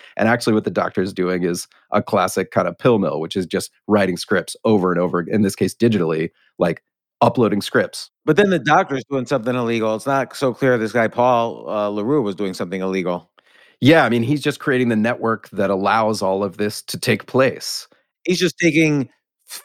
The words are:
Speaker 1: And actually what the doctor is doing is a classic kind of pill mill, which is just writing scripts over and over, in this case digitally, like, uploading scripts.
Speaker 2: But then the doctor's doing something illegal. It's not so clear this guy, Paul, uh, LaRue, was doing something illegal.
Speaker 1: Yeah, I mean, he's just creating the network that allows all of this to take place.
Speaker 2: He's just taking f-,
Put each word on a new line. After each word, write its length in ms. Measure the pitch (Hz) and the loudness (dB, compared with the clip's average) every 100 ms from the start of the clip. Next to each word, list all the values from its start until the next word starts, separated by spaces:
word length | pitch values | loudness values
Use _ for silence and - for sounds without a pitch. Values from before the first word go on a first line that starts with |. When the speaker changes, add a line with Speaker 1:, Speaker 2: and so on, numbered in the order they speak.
| - - | -14 -2
Speaker 1:
And 120 | 110 | 0
actually 260 | 120 - | 2 2
what 100 | 107 | 2
the 60 | 101 | 0
doctor 320 | 92 90 - | -2 -2 -2
is 100 | 95 | -4
doing 300 | 95 90 92 | -2 -2 0
is 260 | 87 87 - _ _ | -2 -2 -8 _ _
a 120 | - | -2
classic 480 | - 101 92 - 95 | 0 0 0 0 -2
kind 180 | - 87 | -2 -2
of 100 | 85 | 0
pill 200 | 131 113 | 2 2
mill, 220 | 85 73 | 2 -2
which 160 | 82 101 | -4 -4
is 100 | 87 | -4
just 240 | 92 - _ - | -4 -6 _ 0
writing 300 | 104 95 87 | 2 2 -2
scripts 400 | - 92 - - | -2 -2 -2 -4
over 280 | 113 107 90 | 2 2 2
and 80 | 87 | 2
over, 200 | 90 87 | 0 -2
in 200 | 82 104 | -2 0
this 140 | 98 - | 0 0
case 180 | 92 | -2
digitally, 560 | - 120 107 82 80 82 - _ - | 2 2 2 0 -2 -4 -8 _ -2
like, 240 | 87 - - _ _ _ | -2 -2 -10 _ _ _
uploading 400 | 117 - 110 101 | 2 4 2 0
scripts. 500 | - 123 92 - - _ | -2 -2 -2 -6 -16 _
Speaker 2:
But 120 | - 156 | 0 4
then 140 | 208 | 4
the 80 | 175 | 2
doctor's 460 | 127 160 190 135 - | 2 2 2 -4 -4
doing 160 | 139 123 | -6 -2
something 280 | 139 113 | -2 -2
illegal. 420 | 127 117 117 110 110 | -2 -2 0 -2 -2
It's 100 | 131 | -2
not 300 | 139 120 - | -2 -2 -2
so 180 | 135 | -4
clear 240 | 110 135 123 | 0 2 2
this 140 | 110 | 0
guy, 160 | 120 113 | 0 0
Paul, 600 | - 123 120 117 62 57 | 2 2 2 0 -6 -6
uh, 200 | 104 104 | -4 -2
LaRue, 340 | 104 107 151 | -2 0 0
was 140 | 104 92 | 0 -2
doing 180 | 98 | -6
something 260 | 90 90 95 | -6 -6 -4
illegal. 500 | 95 95 90 87 - _ _ _ _ _ | -2 -2 -2 -4 -8 _ _ _ _ _
Speaker 1:
Yeah, 240 | 123 160 | 4 6
I 40 | 123 | 4
mean, 140 | 120 | 2
he's 200 | 117 147 | 0 -2
just 180 | 147 139 | -4 -4
creating 280 | - 127 123 | -2 0 2
the 80 | 110 | 2
network 520 | 110 107 113 110 - | 0 -2 -2 -4 -6
that 200 | 101 98 | -4 -2
allows 520 | 98 101 110 110 104 | 0 2 2 2 0
all 220 | 98 95 | -2 0
of 140 | 101 85 | -2 -4
this 240 | 104 - | -4 -6
to 160 | - - | -10 -6
take 280 | - 107 - | -2 -2 -2
place. 640 | - 131 - - - - _ _ _ | 0 2 0 -8 -12 -14 _ _ _
Speaker 2:
He's 140 | - 175 | -4 -2
just 200 | 175 - | -2 0
taking 500 | 170 151 160 147 123 _ _ _ _ | 0 2 2 0 -2 _ _ _ _
f-, 140 | - | -20